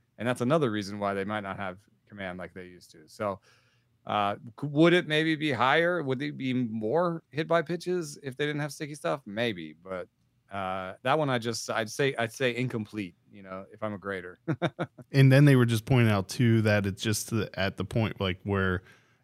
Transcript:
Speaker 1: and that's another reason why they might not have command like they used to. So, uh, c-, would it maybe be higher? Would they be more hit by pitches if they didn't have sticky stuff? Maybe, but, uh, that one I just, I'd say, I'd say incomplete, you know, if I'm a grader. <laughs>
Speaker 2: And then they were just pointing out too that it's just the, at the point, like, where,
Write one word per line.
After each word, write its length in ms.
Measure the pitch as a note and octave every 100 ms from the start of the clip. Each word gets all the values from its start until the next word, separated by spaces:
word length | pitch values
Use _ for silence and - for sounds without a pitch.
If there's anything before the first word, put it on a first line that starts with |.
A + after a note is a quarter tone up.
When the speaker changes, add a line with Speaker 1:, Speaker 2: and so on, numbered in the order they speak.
| _ -
Speaker 1:
and 100 | A2+
that's 140 | B2
another 280 | A#2+ D#3+ C3+
reason 280 | G#2 G2 G#2
why 160 | G2+
they 100 | G2
might 160 | G2 G#2+
not 120 | G2 F#2
have 220 | G2 F#2 _ _ _
command 320 | G#2 F#2+ F2+
like 140 | E2+
they 140 | F#2 F#2
used 240 | F2+ -
to. 80 | E2+ D3+
So, 340 | - G#2+ F#2+ _ _ _ _ _ _ -
uh, 280 | G#2+ G2+ A2 - -
c-, 60 | D3
would 260 | D3 E3+
it 140 | F3 E3
maybe 300 | D3+ D#3+ D#3
be 160 | D3+
higher? 500 | A#2+ B2+ D3+ E3+ F3
Would 160 | C#3 B2+
they 120 | D3
be 200 | C#3 C3+
more 680 | B2+ B2 A2 G#2+ D#3 F3 E3 -
hit 160 | C#3 D#3+
by 140 | E3
pitches 560 | D#3 F3 F3+ F3+ D#3 D3
if 140 | C#3 B2+
they 80 | D3
didn't 140 | D3
have 100 | D3
sticky 220 | C#3 D3 D3+
stuff? 260 | E3+ D3+ G#2+
Maybe, 480 | G2+ A#2+ F#2 D#2 D#2
but, 260 | F#2 F#2 F2 _ _ _ _
uh, 440 | G2 F#2+ F#2+ F#2 G2+
that 160 | B2+ D3+
one 100 | D3
I 100 | B2
just, 300 | A2+ A2 -
I'd 200 | A2+ A2
say, 240 | - C#3 C#3
I'd 140 | A2+
say 240 | - C3 A#2+
incomplete, 580 | B2 A#2+ G#2 G#2+ F#2+ - _
you 120 | G#2
know, 240 | F#2+ F#2+ G2
if 120 | G#2
I'm 100 | G#2+
a 60 | G#2
grader. 400 | G2 F#2+ F2+ F2+ -
<laughs> 0 | D3 E3+ - E3 - -
Speaker 2:
And 180 | C#3 C3+
then 120 | C3 D3
they 100 | C3
were 80 | A#2+
just 180 | A2+ -
pointing 240 | C3 A2+
out 160 | G#2 F#2+
too 320 | - B2 A2+
that 220 | G#2+ G#2 G2+
it's 160 | F#2+
just 280 | A2+ G#2+ -
the, 180 | A2 F#2+ -
at 180 | F#2+ D3
the 60 |
point, 360 | - A#2+ G#2+ -
like, 180 | F#2+ F2+
where, 380 | G#2 G2 F#2+ F2+ - - _ _